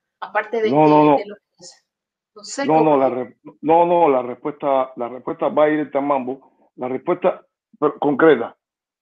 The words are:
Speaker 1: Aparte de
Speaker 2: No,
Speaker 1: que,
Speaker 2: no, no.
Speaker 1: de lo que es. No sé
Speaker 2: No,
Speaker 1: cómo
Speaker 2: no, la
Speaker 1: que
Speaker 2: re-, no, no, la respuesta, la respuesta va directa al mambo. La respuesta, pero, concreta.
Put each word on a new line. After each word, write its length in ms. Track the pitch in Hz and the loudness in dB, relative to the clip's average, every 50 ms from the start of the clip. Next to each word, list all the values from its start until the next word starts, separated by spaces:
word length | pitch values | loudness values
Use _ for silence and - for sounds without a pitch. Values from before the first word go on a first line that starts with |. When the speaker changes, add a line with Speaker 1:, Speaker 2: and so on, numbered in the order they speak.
| _ _ _ _ | _ _ _ _
Speaker 1:
Aparte 420 | - - - 208 - - 120 113 | -14 -8 -6 -6 -6 -4 -4 -4
de 80 | 110 117 | -2 0
Speaker 2:
No, 140 | 135 151 156 | 2 4 4
Speaker 1:
que, 60 | 151 | 4
Speaker 2:
no, 140 | 151 151 151 | 4 4 4
no. 120 | 151 143 | 4 2
Speaker 1:
de 80 | - - | 0 -2
lo 80 | 104 101 | -6 -16
que 60 | - _ _ _ _ | -20 _ _ _ _
es. 260 | - - - _ _ _ _ _ _ _ _ _ _ _ _ | -20 -20 -20 _ _ _ _ _ _ _ _ _ _ _ _
No 80 | - - | -20 -18
sé 220 | - - 254 - | -12 -8 -6 -2
Speaker 2:
No, 120 | 139 156 156 | 0 2 2
Speaker 1:
cómo 120 | 156 156 | 2 2
Speaker 2:
no, 60 | 147 | 2
la 120 | 135 135 127 | 2 2 0
Speaker 1:
que 60 | 120 127 123 | -2 -4 -8
Speaker 2:
re-, 120 | 117 - _ _ - - _ | -10 -14 _ _ -20 -18 _
no, 240 | - 151 165 170 175 | -2 2 2 2 2
no, 240 | 175 180 175 165 147 | 2 2 2 2 2
la 120 | 135 127 | 2 0
respuesta, 720 | 120 123 123 - - 151 143 - 156 143 135 131 131 - - | -2 -6 -10 -10 -10 -10 -10 -6 -4 -2 0 0 -2 -4 -6
la 120 | 120 120 117 | -10 -10 -10
respuesta 380 | 127 127 - 127 107 - - 139 | -12 -12 -12 -12 -8 -6 -4 -2
va 180 | - 147 151 | 0 2 2
directa 320 | 151 151 151 147 131 - 139 | 2 2 -2 -4 -4 -4 -4
al 60 | 139 | -2
mambo. 460 | 143 143 131 123 127 135 139 _ _ _ _ _ _ _ | -2 -2 -2 -4 -6 -10 -12 _ _ _ _ _ _ _
La 120 | - 127 127 | -10 -8 -8
respuesta, 560 | - - 131 160 180 180 - 185 - - - _ _ _ _ _ _ _ | -8 -6 -4 -6 -4 -2 -2 -2 -2 -4 -8 _ _ _ _ _ _ _
pero, 180 | 151 151 - - | -4 -4 -2 -2
concreta. 580 | - 147 139 123 160 160 139 117 113 - - _ _ _ _ _ _ _ _ _ | -2 -2 0 2 4 4 4 4 0 -4 -12 _ _ _ _ _ _ _ _ _